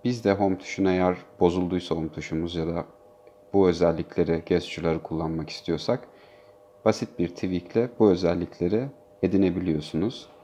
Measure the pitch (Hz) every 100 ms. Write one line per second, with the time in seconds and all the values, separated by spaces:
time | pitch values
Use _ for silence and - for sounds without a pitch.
0 | 123 120 107 98 95 95 - - 95 92
1 | 92 90 - - 90 90 90 90 - 82
2 | 80 80 78 80 85 85 80 85 - -
3 | - _ - _ - 98 92 80 85 80
4 | 80 - 82 82 - 87 - - 82 80
5 | - 80 82 80 76 - - 80 - -
6 | - - - - - - - _ 110 110
7 | 113 - 85 - 92 90 - 113 127 -
8 | 107 87 85 87 85 - 87 107 139 -
9 | - - 90 98 95 87 92 76 76 80
10 | 104 - - -